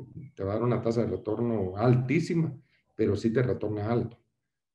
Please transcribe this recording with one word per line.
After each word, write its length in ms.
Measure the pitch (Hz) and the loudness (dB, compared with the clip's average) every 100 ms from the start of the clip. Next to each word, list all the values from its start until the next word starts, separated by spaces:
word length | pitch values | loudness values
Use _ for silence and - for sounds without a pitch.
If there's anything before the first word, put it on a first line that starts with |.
| 127 - - | -18 -16 -16
te 100 | - | -8
va 100 | 98 | -4
a 20 | 110 | 0
dar 80 | |
una 180 | 120 110 | 0 0
tasa 200 | 113 117 | 0 0
de 160 | 107 92 | 0 -2
retorno 580 | - 110 120 113 92 95 | -4 -2 0 0 -2 0
altísima, 800 | 123 127 131 160 160 170 156 - - _ _ - | 4 4 4 0 2 0 0 -4 -16 _ _ 0
pero 200 | 110 98 | 0 2
sí 160 | 113 | 2
te 120 | 117 | 2
retorna 480 | 127 95 104 107 104 | 2 0 -2 -4 0
alto, 260 | 120 - - _ _ _ _ _ | 0 -2 -8 _ _ _ _ _